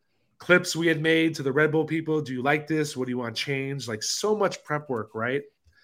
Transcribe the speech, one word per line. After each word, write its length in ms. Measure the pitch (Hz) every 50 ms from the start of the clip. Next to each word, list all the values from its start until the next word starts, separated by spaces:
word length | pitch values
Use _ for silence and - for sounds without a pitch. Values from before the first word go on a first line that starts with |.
| _ _ _ _ _ _ _ -
clips 360 | - - 180 175 180 - -
we 120 | 156 170
had 140 | 165 160 147
made 340 | 156 160 165 160 160 160 151
to 80 | - 131
the 100 | 135 131
Red 180 | 151 151 143
Bull 140 | 151 160 151
people. 360 | 156 160 165 156 156 156 156
"Do 120 | 131 127 131
you 80 | 123
like 260 | 123 139 151 151 147
this? 300 | - 160 156 147 147 -
What 80 | 127 127
do 60 | 127
you 60 | 123 127
want 160 | 120 117 110
changed?" 500 | - - 143 139 135 135 135 139 139 117
Like, 160 | 120 110 107 -
so 320 | - - - - 214 214
much 280 | 202 196 180 180 - -
prep 260 | - 151 147 147 -
work, 220 | 127 110 104 - -
right? 280 | 110 113 123 135 143 - - _ _ _ _ _ _